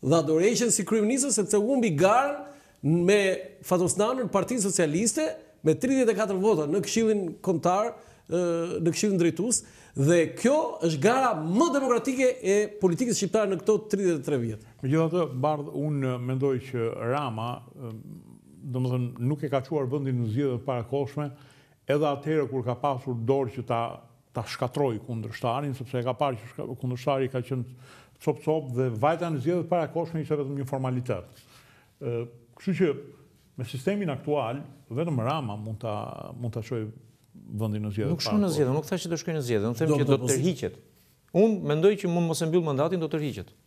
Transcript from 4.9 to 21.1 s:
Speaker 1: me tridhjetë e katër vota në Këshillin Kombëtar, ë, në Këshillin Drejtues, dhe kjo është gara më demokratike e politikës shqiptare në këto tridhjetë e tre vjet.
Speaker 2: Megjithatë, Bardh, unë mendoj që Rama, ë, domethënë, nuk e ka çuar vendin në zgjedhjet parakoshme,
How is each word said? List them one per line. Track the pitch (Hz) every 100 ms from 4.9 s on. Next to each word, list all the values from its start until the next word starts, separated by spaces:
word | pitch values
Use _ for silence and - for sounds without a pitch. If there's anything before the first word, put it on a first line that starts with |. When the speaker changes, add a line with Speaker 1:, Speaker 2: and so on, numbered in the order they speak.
| 151 226 - 311 - - _
Speaker 1:
me | 156
tridhjetë | 156 254 269 240
e | 202
katër | 214 190
vota | 196 185 147
në | 185 -
Këshillin | - 220 208 180 151
Kombëtar, | - 170 175 185 226 226 - - _
ë, | 175 175 170 170 -
në | 165
Këshillin | 165 214 196
Drejtues, | 175 160 208 233 - - -
dhe | - 139 170 156 -
kjo | 233 294 330 -
është | 165 156
gara | 165 254 262
më | 160 156 190 339
demokratike | 277 262 240 - 254 202 -
e | 185 202 208 -
politikës | 185 170 247 208
shqiptare | 190 220 202
në | 185
këto | - 208 214
tridhjetë | 196 190 165
e |
tre | 131 143
vjet. | 113 107 - -
Speaker 2:
Megjithatë, | 131 151 165 175 156
Bardh, | 127 143 151 147
unë | 143 151 143 135 127
mendoj | 123 131 139 131
që | - 123 113 -
Rama, | 117 135 143 110 117 123 127
ë, | - 127 110 - 104 - - - 80
domethënë, | 143 127 127 127 123 123
nuk | 120 147
e | 147
ka | 139
çuar | 131 156 131
vendin | 147 135 123
në | 117
zgjedhjet | 110 143 120 107
parakoshme, | 123 113 139 139